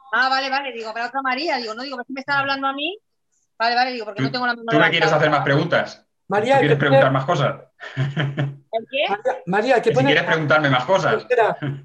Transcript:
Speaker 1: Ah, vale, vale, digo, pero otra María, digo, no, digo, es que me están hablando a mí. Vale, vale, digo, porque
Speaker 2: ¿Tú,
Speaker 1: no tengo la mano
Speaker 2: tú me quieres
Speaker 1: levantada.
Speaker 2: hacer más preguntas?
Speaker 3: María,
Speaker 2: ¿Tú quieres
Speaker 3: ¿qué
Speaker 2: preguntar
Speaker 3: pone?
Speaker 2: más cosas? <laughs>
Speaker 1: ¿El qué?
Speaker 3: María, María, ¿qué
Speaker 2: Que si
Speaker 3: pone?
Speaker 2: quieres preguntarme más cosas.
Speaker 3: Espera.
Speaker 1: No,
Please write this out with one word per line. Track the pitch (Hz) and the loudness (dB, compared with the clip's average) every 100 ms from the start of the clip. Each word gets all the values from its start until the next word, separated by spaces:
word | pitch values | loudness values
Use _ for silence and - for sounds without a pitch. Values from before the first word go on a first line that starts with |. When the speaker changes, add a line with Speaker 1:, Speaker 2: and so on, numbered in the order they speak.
| - | -4
Speaker 1:
Ah, | 220 262 | 0 2
vale, | 269 269 | 0 0
vale, | 269 269 | -4 -4
digo, | 233 220 | -8 -10
pero | 226 240 | -8 -6
otra | 262 | -4
María, | 269 254 330 269 | -2 -2 -2 -4
digo, | 226 | -4
no, | 220 | -10
digo, | 269 254 | -10 -10
es | 240 | -10
que | |
me | 269 | -10
están | 262 285 | -2 -2
hablando | 277 269 269 | 0 -2 -2
a | |
mí. | 277 302 415 _ _ _ _ _ - | -4 -6 -8 _ _ _ _ _ -4
Vale, | 233 | 0
vale, | 240 262 | 2 0
digo, | 247 208 | -2 -8
porque | 196 | -4
Speaker 2:
¿Tú, | - | -4
Speaker 1:
no | |
tengo | 247 247 | -2 -4
la | |
mano | 233 226 | -4 0
Speaker 2:
tú | 160 | 2
me | 160 | 2
quieres | 165 156 | 2 2
Speaker 1:
levantada. | 156 | 2
Speaker 2:
hacer | 156 | 2
más | 147 | 2
preguntas? | 139 139 170 123 101 - _ _ - | 2 0 2 0 -2 -8 _ _ -4
Speaker 3:
María, | 202 226 | -2 2
Speaker 2:
¿Tú | 277 | 4
quieres | 247 - | 4 2
Speaker 3:
¿qué | |
Speaker 2:
preguntar | 143 269 139 | 4 6 4
Speaker 3:
pone? | 135 | 2
Speaker 2:
más | 139 | 0
cosas? | 143 117 - - _ | 0 0 -2 -12 _
<laughs> | - - | -10 -4
Speaker 1:
¿El | 139 156 143 151 139 - _ 226 226 | -4 -2 -4 -4 -6 -8 _ -8 -6
qué? | 269 339 | -4 -2
Speaker 3:
María, | 415 494 - - | -2 -2 -4 -2
María, | 196 240 240 | -2 2 2
¿qué | |
Speaker 2:
Que | 226 | 4
si | 240 | 2
Speaker 3:
pone? | 269 | 4
Speaker 2:
quieres | 208 | 2
preguntarme | - 165 147 151 143 | 2 0 2 2 4
más | 127 - | 2 2
cosas. | 190 147 110 | 2 2 0
Speaker 3:
Espera. | - 247 302 - | 0 2 2 0
Speaker 1:
No, | 147 139 | -6 -8